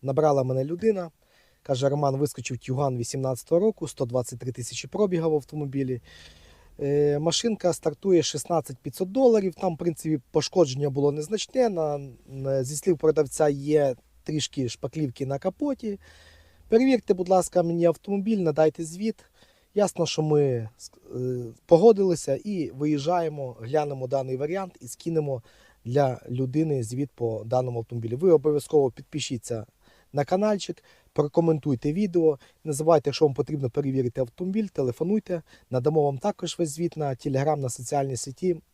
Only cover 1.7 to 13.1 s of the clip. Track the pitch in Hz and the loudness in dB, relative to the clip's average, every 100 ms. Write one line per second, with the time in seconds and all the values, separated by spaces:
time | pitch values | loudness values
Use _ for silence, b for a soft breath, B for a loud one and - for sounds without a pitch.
1.7 | 131 139 143 147 135 147 - 123 123 - | 0 0 2 0 0 -2 -4 -8 -10 -6
2.7 | 131 143 127 117 135 131 127 - 165 214 | -2 -2 -2 -6 -4 -4 -4 0 2 2
3.7 | 208 151 - 127 123 123 123 123 120 123 | -2 -10 -6 -2 -2 -4 -8 -10 -10 -10
4.7 | - 139 185 208 180 160 156 135 151 143 | -10 -10 -2 0 2 0 0 -2 -8 -6
5.7 | 139 135 123 B B B B B B B | -4 -4 -4 B B B B B B B
6.7 | - 143 143 147 147 160 156 233 208 180 | -8 0 2 2 2 0 0 -2 0 0
7.7 | 160 165 147 196 175 151 151 - 170 - | 0 -2 -4 2 4 4 -4 -2 -2 -2
8.7 | 131 - - 185 208 262 220 190 160 190 | -10 -12 -8 -4 2 4 4 0 -2 -4
9.7 | 160 170 160 165 156 _ 160 - - 160 | -2 -4 -4 -2 -4 _ -2 0 2 2
10.7 | 127 147 135 143 147 151 208 - 269 240 | 2 -2 0 0 0 -4 -6 -4 0 0
11.7 | 180 156 143 139 120 - 135 135 135 127 | 2 -2 -4 -8 -18 -16 -8 -2 -2 -2
12.7 | 147 - 165 156 | -4 0 2 4